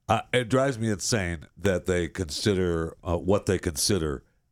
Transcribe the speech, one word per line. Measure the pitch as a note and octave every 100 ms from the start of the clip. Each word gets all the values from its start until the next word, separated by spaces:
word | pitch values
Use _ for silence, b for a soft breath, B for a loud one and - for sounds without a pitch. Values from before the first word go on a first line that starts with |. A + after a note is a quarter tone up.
| -
uh, | A2 -
it | B2+ A#2
drives | B2+ C3+ A#2
me | A2+
insane | G2+ - A#2 F2+ E2+ - -
that | F#2+ F2+ -
they | F2+ E2+
consider, | - F2 - - F#2+ F2+ E2 D#2+ -
uh, | F2+ E2+
what | D#2 G2+ -
they | F#2
consider | - D2+ - G2+ D#2 C2 - _ _